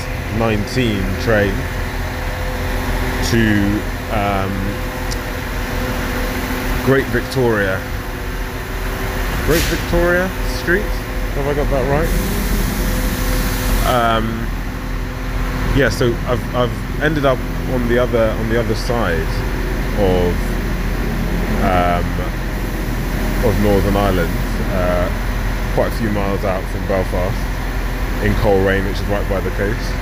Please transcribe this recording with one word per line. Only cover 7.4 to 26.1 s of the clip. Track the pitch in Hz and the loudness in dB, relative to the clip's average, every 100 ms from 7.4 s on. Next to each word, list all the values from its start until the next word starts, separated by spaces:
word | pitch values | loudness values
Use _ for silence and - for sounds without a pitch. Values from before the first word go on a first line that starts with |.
| 120 107 98 95 - - - - - - - - - - - - - - - - - | 2 2 0 0 -4 -6 -6 -6 -6 -6 -6 -6 -6 -6 -4 -4 -4 -2 -2 0 2
Great | 165 165 165 | 2 2 0
Victoria | - 175 175 175 185 - - - | 0 2 4 2 0 -2 -4 -2
Street? | - 190 214 - - - - 139 | 0 0 0 -4 -4 -4 -2 -2
Have | 143 | 0
I | |
got | 143 139 | 0 2
that | 135 131 | 2 2
right? | 143 165 - - - - - - - - - - - - - - - - - - | 2 2 0 0 0 0 0 0 0 0 0 0 0 0 2 0 0 2 2 4
Um, | 123 117 113 113 113 117 - - - - - - - - - - - - 135 | 4 4 2 2 -2 -2 -4 -6 -6 -6 -4 -4 -6 -4 -2 -2 -2 2 4
yeah, | 127 | 4
so | - 123 117 123 | 4 2 2 0
I've, | 120 - 123 | -2 0 0
I've | 120 107 - - | 0 0 -4 0
ended | 151 156 139 | 0 2 2
up | 127 - - - | 2 -2 -4 -2
on | 127 117 | 0 2
the | 120 | 2
other, | 123 117 110 107 | 4 4 2 2
on | 113 | 0
the | 117 | 0
other | 113 107 | 0 0
side | - 120 98 80 80 - - - - - - 104 | 0 0 2 0 0 -2 -2 -2 -2 -2 -2 2
of, | 95 90 87 85 - - - - - - - - - - - - 98 | 2 4 2 0 0 -2 -2 -2 -2 -2 -2 -2 0 0 0 2 2
um, | 90 87 87 87 87 90 - - - - - - - - - - - | 4 4 2 0 0 -2 -2 -4 -2 -2 -2 -2 -2 -2 0 0 2
of | 117 95 | 2 4
Northern | 104 98 95 98 | 4 4 4 4
Ireland, | 101 92 85 110 - - 110 | 4 2 2 0 -2 -2 0
uh, | 95 90 90 90 - - - - - - 135 | 0 2 2 0 -2 -2 -2 -2 -2 0 0
quite | 98 | 0
a | - | 0
few | 113 | 0